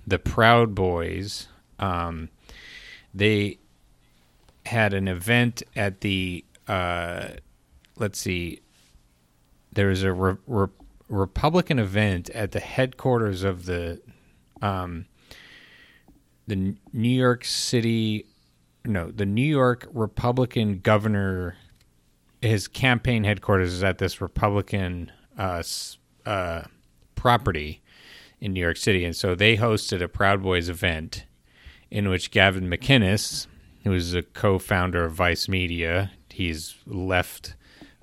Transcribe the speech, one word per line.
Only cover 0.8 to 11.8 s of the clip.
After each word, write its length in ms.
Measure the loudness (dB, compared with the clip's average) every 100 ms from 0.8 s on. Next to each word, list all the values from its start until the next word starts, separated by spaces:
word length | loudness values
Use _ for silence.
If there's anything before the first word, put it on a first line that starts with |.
| 0 0 -2 -6 -8 -10 -14 -20 _ -6
um, 480 | -4 -2 -4 -6 -12 -16 -20 -20 -20 -20 -20 -20 _
they 440 | 0 4 4 0 -4 _ _ _ _ _ _ _ _ _ _ -4
had 280 | 0 2
an 140 | 0 -2
event 560 | -2 2 4 4 0 -8 -4
at 240 | -4 -2
the, 420 | -2 0 -2 -6 -12 _ -4
uh, 640 | -2 -2 -2 -4 -6 -10 -12 -20 _ _ _ _ -6
let's 240 | -6 -4
see, 400 | -4 -4 -4 -10 _ _ _ _ _ _ _ _ _ _ _
there 160 | 0 0
was 160 | 2
a 80 | 0
re-, 240 | 2 0 0 -2
re-, 220 | -2 -2 -4 -20 -20 -6
Republican 720 | -2 -2 0 2 2 2
event 500 | 0